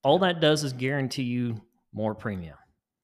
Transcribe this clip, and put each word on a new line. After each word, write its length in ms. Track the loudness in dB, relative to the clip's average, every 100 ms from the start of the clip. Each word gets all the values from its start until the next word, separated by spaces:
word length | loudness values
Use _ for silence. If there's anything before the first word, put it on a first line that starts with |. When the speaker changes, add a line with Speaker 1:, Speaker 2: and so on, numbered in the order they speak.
Speaker 1:
All 140 | 4 4
Speaker 2:
Yeah. 120 | 4
Speaker 1:
that 80 | 4
does 240 | 4 4
is 80 | 0
guarantee 500 | -4 -2 -2 -2 -4
you 400 | -2 -2 -2 -4 _ _ _
more 240 | -4 -4 -2
premium. 420 | -6 -6 -10 -16 _ _ _ _